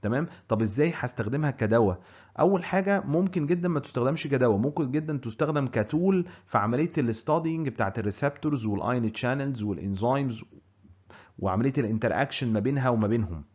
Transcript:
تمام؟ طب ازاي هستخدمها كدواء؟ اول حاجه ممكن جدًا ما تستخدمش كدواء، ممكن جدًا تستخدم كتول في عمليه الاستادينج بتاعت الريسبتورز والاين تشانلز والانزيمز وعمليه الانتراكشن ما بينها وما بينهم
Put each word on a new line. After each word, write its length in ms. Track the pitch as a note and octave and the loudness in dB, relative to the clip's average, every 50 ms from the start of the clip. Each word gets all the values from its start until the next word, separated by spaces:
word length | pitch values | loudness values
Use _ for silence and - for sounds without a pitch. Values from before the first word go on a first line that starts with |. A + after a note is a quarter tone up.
تمام؟ 260 | - G#2 A#2 C3+ E3+ E3+ - - _ | 0 0 0 0 -2 -4 -8 -18 _
طب 140 | _ A2 G#2+ | _ 0 0
ازاي 320 | A2+ G#2+ G2 B2 D3 E3+ E3+ | 0 0 2 2 2 0 0
هستخدمها 560 | - - A#2+ - - A2+ G#2 B2 D3 D#3 D3 | -2 -6 -6 -4 -4 -4 -2 -2 0 0 -2
كدواء؟ 480 | B2+ - A2+ G2+ A2+ A#2 A2+ G2 F2+ F2+ - - - - - - _ - | 0 0 2 4 4 6 6 4 2 -2 -8 -20 -20 -20 -20 -14 _ 2
اول 240 | D3 F3+ G3 F3+ E3+ | 2 4 4 2 -2
حاجه 400 | - - F#3+ F#3+ G3 G3+ G3 - | 0 -2 0 2 2 0 0 0
ممكن 400 | C3 C#3+ E3 F#3+ F#3 F3+ F3+ D3+ | 0 0 2 2 2 0 -2 0
جدًا 220 | C#3+ F3 F3 E3+ | 0 0 0 2
ما 120 | F3+ E3+ C#3+ | 0 0 0
تستخدمش 480 | C3+ - - B2+ A#2+ C3 D#3 D#3+ - | -2 -2 -2 0 0 0 0 -2 -2
كدواء، 300 | D3 C#3 B2+ B2+ A#2+ G#2+ | -2 2 4 4 4 4
ممكن 340 | G2 A2+ C#3+ C#3+ - D3+ B2 | 4 2 0 0 -2 -2 0
جدًا 260 | C3 D3+ D#3 D#3 D3+ | -2 -2 -2 -2 -6
تستخدم 500 | C#3 - A#2 G#2+ - D#3 C#3+ D3+ D3 C3+ | -4 -6 -8 -2 -2 -2 0 0 0 0
كتول 580 | B2+ - A#2+ G#2 G#2+ - D#3 F3 F#3+ G3 F#3 F3 F3+ - - _ | 0 0 -2 -2 0 0 2 2 4 2 2 0 -2 -8 -20 _
في 120 | _ - | _ 0
عمليه 340 | A#2 G2+ A2 A#2+ C3 D#3+ F3 E3+ | 0 2 2 2 0 0 0 0
الاستادينج 720 | D#3+ C3 A#2 A2 - - - D3+ E3+ D#3+ D#3+ E3 D#3+ D#3+ C3+ | 0 0 0 -2 -4 -2 0 0 0 0 -2 -4 -2 -4 -4
بتاعت 300 | A2+ - A2 G2 F#2+ A#2+ | -2 -2 -2 -2 -2 -2
الريسبتورز 680 | G#2 G#2 G2+ - - C#3+ C#3+ - - D3+ D3 B2+ A2 | -4 -4 -4 -2 -4 -4 -4 -2 -2 -2 -2 0 -2
والاين 460 | G#2+ G2+ F#2+ D#2 G#2 B2+ B2 A#2 A2 | -2 -2 -2 -2 -2 0 0 0 -2
تشانلز 520 | A2 - - B2 C3 C#3+ C#3 C#3 C3+ A2+ G#2 | -4 -2 -2 -2 -2 -2 -2 -4 -4 -4 -4
والانزيمز 800 | G#2 G2 D2+ E2+ G2 G2 F#2 G#2+ A#2+ C3+ C#3 C#3 C3 A2+ A2 - _ - - _ _ _ _ _ - - _ _ _ - - - - _ - | -4 -4 -4 -4 -4 -4 0 0 0 0 0 0 -2 -4 -8 -12 _ -20 -20 _ _ _ _ _ -20 -20 _ _ _ -20 -20 -20 -20 _ -4
وعمليه 340 | F#2 F#2+ F#2 G2+ A#2+ C#3 C3+ | -4 -2 0 2 0 2 2
الانتراكشن 760 | D3 B2+ G#2 A2+ G#2+ A#2 A#2 D#2+ F2+ C#3+ C#3+ - - C3+ A#2+ A2 | 0 0 0 0 0 0 0 0 0 -2 -2 -2 -4 -2 0 0
ما 60 | G#2+ | 0
بينها 300 | G2+ B2+ C#3+ C#3 B2+ B2+ | 0 0 0 0 2 2
وما 180 | A#2+ A2+ G#2+ | 2 2 2
بينهم 360 | G2+ A2+ A#2+ G#2+ E2+ F2 D#2 C#2+ _ _ | 2 2 0 0 -2 -6 -10 -12 _ _